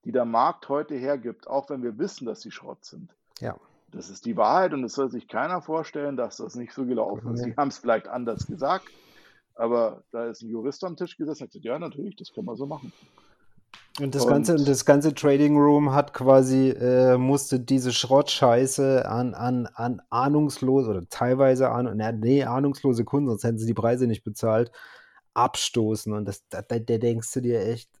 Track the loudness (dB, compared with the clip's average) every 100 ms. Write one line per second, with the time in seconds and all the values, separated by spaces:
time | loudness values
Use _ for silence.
0 | -4 -2 0 2 0 -2 -6 -6 -4 -8
1 | -4 -4 -6 -14 -6 -6 -6 -8 -8 -6
2 | -8 -6 -10 -10 -14 -18 -18 -18 -20 -20
3 | -20 _ _ -12 -12 -12 _ _ _ -18
4 | -18 -12 -8 0 2 4 2 -2 -6 -4
5 | -4 -4 -8 -6 -4 -6 -6 -6 -6 -8
6 | -6 -6 -8 -8 -14 -12 -14 -8 -4 -2
7 | -4 -6 -8 -6 -6 -4 -4 -4 -2 -2
8 | -2 -8 -8 -8 -10 -6 -4 -4 -6 -20
9 | _ _ _ _ _ -6 -2 0 -2 -4
10 | _ -10 -10 -10 -12 -8 -8 -8 -12 -10
11 | -12 -8 -8 -8 -12 -14 -8 -8 -8 -10
12 | -12 -14 -18 -12 -12 -10 -10 -12 -16 -20
13 | _ _ _ _ _ -20 _ -20 _ -8
14 | -6 0 4 4 4 2 4 2 6 6
15 | 4 2 2 4 4 6 6 6 4 2
16 | 0 -2 6 8 8 4 2 2 2 4
17 | 6 6 4 0 0 -4 0 0 0 -2
18 | 4 4 4 2 4 6 2 0 2 2
19 | 0 -2 -4 -4 -2 -2 -4 -6 -6 -6
20 | _ -2 2 2 2 0 2 2 2 -4
21 | -6 -4 0 4 4 4 2 0 -4 -2
22 | -4 -2 2 2 2 0 -2 0 0 0
23 | 0 0 0 -2 -2 -2 -2 0 0 2
24 | 0 -2 -6 -4 0 2 0 -6 -20 -20
25 | _ _ _ 0 0 0 -4 -2 -2 -2
26 | -6 -8 -8 -10 _ -14 -6 -6 -2 0
27 | 0 -2 -4 -4 -2 0 -2 -4 -10 _